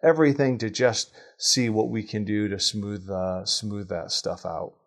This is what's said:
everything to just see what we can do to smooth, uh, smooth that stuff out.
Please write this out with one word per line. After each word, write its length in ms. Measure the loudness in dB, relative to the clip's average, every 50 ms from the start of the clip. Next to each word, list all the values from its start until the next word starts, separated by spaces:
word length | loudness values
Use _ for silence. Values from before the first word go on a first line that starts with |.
| 6
everything 540 | 6 6 8 6 6 6 6 4 2 2 0
to 120 | -2 -4
just 440 | 0 4 4 4 4 2 -6 _ _ -20 -20 -20 _ _
see 320 | 0 0 2 2 2 2
what 200 | 2 2 0 0
we 140 | 0 -4 -6
can 220 | -4 -4 -4 -2
do 240 | -2 0 0 0 -2
to 100 | -2 -2
smooth, 500 | -2 -2 -2 -2 -6 -6 -8 -8 -8 -8
uh, 360 | -6 -4 -2 -4 -4 -4 -4
smooth 420 | -4 -4 -4 -4 -6 -8 -8 -8 -6
that 240 | -8 -8 -6 -6
stuff 340 | -6 -4 -4 -6 -8 -6 -8
out. 280 | -8 -8 -8 -8 -10 _ _ _